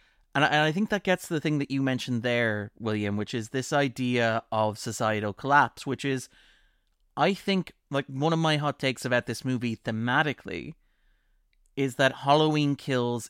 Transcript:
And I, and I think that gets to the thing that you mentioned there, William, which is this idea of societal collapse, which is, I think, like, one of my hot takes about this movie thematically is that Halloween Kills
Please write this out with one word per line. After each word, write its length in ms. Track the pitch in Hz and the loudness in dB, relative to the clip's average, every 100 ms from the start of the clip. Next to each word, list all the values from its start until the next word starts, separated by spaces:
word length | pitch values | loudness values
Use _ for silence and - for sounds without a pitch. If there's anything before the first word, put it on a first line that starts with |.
| _ _ _ | _ _ _
And 100 | 139 | 0
I, 40 | - | 2
and 140 | 151 | 4
I 80 | 151 | 2
think 180 | 160 214 | 2 0
that 140 | 202 | 0
gets 240 | 190 180 - | 0 0 0
to 80 | 160 | -2
the 40 | |
thing 180 | 160 151 | 0 -2
that 100 | 139 | -2
you 120 | 135 | -2
mentioned 400 | 135 127 - 120 | 0 -2 -2 -2
there, 480 | 123 120 117 104 104 - | 0 2 2 0 -6 -6
William, 360 | 110 107 104 101 | -4 -2 0 -2
which 200 | 104 120 | -2 -6
is 140 | 110 | -4
this 220 | 131 127 | -6 -2
idea 720 | 147 143 117 123 123 117 113 - | 0 0 0 0 2 2 0 -2
of 280 | 110 110 104 | 0 0 -2
societal 540 | - 110 110 107 104 | -6 -2 0 0 -2
collapse, 520 | 98 131 143 123 - - | -4 2 4 4 0 -6
which 180 | 127 | -4
is, 260 | 139 131 - _ _ _ _ _ _ _ _ - | -4 -4 -6 _ _ _ _ _ _ _ _ -2
I 200 | 156 196 | 0 0
think, 380 | - 190 170 - - | -2 -2 -2 -10 -6
like, 160 | 139 143 | -4 -4
one 260 | 135 151 | -2 0
of 60 | 165 | 2
my 180 | 160 151 | 2 2
hot 220 | 147 139 | 0 -2
takes 260 | 135 127 127 | -2 -2 0
about 220 | 123 - | 0 0
this 180 | 113 131 | -4 -4
movie 300 | 127 120 110 | -2 -2 -4
thematically 960 | - 110 120 131 156 - - 87 62 - _ _ _ _ _ _ _ _ _ - | -4 -4 0 0 0 -2 -8 -10 -10 -16 _ _ _ _ _ _ _ _ _ -4
is 200 | 139 120 | -2 2
that 160 | 131 - | 2 2
Halloween 580 | 139 147 156 151 143 139 | 4 4 4 2 2 0
Kills 540 | - 127 120 120 - | -2 0 0 -2 -6